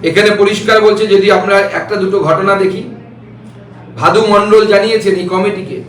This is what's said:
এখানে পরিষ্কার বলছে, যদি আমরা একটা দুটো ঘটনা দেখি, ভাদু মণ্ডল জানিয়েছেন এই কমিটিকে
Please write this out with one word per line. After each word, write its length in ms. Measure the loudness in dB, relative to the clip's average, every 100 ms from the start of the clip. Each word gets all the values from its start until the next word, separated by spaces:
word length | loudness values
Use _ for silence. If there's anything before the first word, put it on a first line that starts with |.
| 0
এখানে 220 | 2 2 2
পরিষ্কার 440 | 0 0 0 2
বলছে, 260 | 2 2 2
যদি 240 | 2 4
আমরা 300 | 2 2 0
একটা 360 | 0 -6 -6 -4
দুটো 240 | -2 -2
ঘটনা 340 | 0 0 0
দেখি, 280 | 0 -2 -4 -12 -16 -20 -20 -20 -20 -20 -20 -20 -20 -20 -4
ভাদু 300 | 0 2 2
মণ্ডল 400 | 2 4 2 4
জানিয়েছেন 480 | 0 0 -2 -2
এই 140 | -2 -2
কমিটিকে 540 | -2 -4 -4 -10 -14